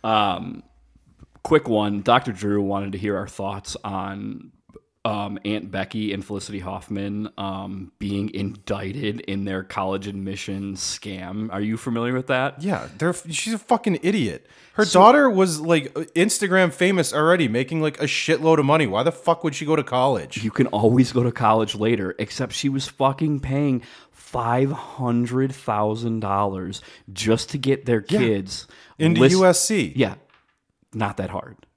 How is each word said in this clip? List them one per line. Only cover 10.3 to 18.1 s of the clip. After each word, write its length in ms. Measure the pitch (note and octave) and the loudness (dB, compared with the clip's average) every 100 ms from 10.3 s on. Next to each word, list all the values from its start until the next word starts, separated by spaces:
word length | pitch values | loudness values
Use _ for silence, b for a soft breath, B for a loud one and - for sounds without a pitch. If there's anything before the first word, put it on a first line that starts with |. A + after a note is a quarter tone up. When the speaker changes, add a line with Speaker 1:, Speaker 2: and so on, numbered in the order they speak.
| F#2+ - G2 G2 | -8 -8 -8 -8
Speaker 1:
scam. 800 | G2 - - G2+ F#2 F2+ G2 A2 | -8 -8 -8 -10 -10 -8 -8 -6
Are 80 | F#2+ | -4
you 160 | G#2+ A2 | -2 -4
familiar 360 | - A#2 A#2 | -4 -4 -2
with 140 | B2+ B2+ | -4 0
that? 340 | B2+ C#3 C#3 | 0 0 -4
Speaker 2:
Yeah, 260 | F3+ F#3+ B1 - | -4 -4 -6 -4
they're 120 | E3 | -2
f-, 200 | F3 E3 | -2 -6
she's 240 | D#3 A3 | -6 -4
a 40 | A3 | -6
fucking 420 | - A#3 A3+ E3+ | 0 0 2 0
idiot. 440 | F3 G#3 A2+ C#2 _ b b | 0 0 -2 -4 _ b b
Her 100 | - | 0
Speaker 1:
So 140 | G3+ F3+ | 4 10
Speaker 2:
daughter 300 | G#3 D4 C4+ | 10 10 6
was, 300 | F#3+ F#3+ D3+ | 4 2 0
like, 340 | E3 E3 C3+ - D#3+ | 2 2 2 -8 -4
Instagram 580 | E3+ G#3 - G3+ F#3 F3+ | 2 2 2 2 4 4
famous 400 | - F3+ F#3+ D#3 | 4 2 4 2
already, 340 | D3 D#3 F3 C3+ | 2 4 4 4
making, 320 | A#2 C3 E3 | 0 -2 0
like, 180 | D#3 - | -2 -2
a 40 | |
shitload 520 | D3 | -2